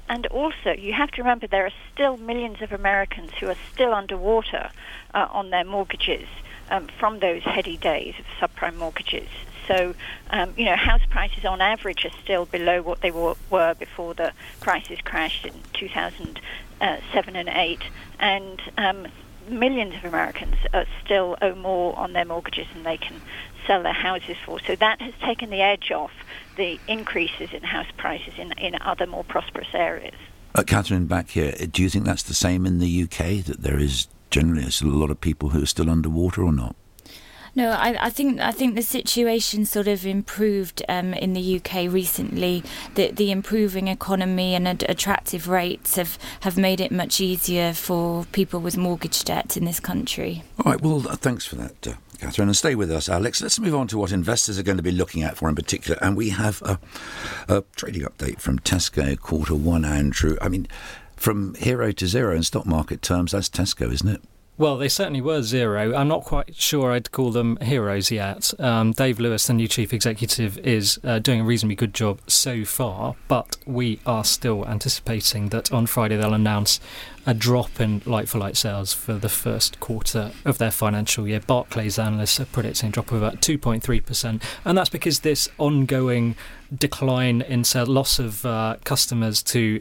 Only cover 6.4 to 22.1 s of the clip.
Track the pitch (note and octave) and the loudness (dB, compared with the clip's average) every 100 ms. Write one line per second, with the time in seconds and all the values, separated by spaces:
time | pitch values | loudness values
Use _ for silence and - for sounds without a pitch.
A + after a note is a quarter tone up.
6.4 | - - - G3 - - A3 G#3+ F#3+ E3+ | -16 -16 -4 -4 -4 -2 -2 2 0 0
7.4 | - G3+ F#3+ E3+ F3 D3 - - - - | -2 -2 -4 -4 -2 -2 -4 -10 -14 -4
8.4 | - - E3+ E3 E3 - - E3 - - | -4 -2 -6 -4 -8 -6 -6 -6 -8 -12
9.4 | - - - F#3 F3+ F3 - - - G3+ | -14 -12 0 2 2 -4 -12 -14 -4 -2
10.4 | F3 - A3 F3+ - - - G3 G3+ - | -2 0 2 4 6 8 8 2 0 -2
11.4 | G3 F#3 F#3+ A3 G3+ - - - - F#3 | -2 2 2 2 -4 -4 -6 -6 -2 -2
12.4 | F3 F3+ E3+ F3+ E3+ E3+ F3+ E3 E3 - | 0 0 2 2 0 -2 -2 0 0 -2
13.4 | - F#3 E3 E3 - - E3+ E3+ E3 - | 0 2 4 2 -6 -8 -8 -4 -4 -4
14.4 | - - - E3+ - E3+ - E3 D#3+ - | -14 -4 0 0 -2 -10 -6 -2 -2 -4
15.4 | - - - - G3 - F2 - - - | -8 -14 -10 -8 -4 -4 -4 -6 -12 -12
16.4 | - - - - G3 D#3 - G#3 F#3+ F3+ | -12 -14 -14 -4 -2 -2 -2 -2 -2 -6
17.4 | F3 F3 E3+ E3 - - - - G#3 G3 | -4 -2 -2 -4 -10 -14 -16 -2 0 0
18.4 | F#3+ F#3 - - G3 G3 F3+ - - - | -4 -12 -10 -2 0 -2 -8 -16 -20 -18
19.4 | - A#3 B3+ C4 G3+ - F3 E3 D#3+ - | -10 0 2 2 -2 -6 -4 -2 -2 -4
20.4 | - - - F#3 - - - G3 F3+ - | 0 2 2 0 -2 -8 0 0 0 0
21.4 | F#3+ F#3 F#3 F#3 F3 - F3+ | -2 -2 -2 0 0 -2 -4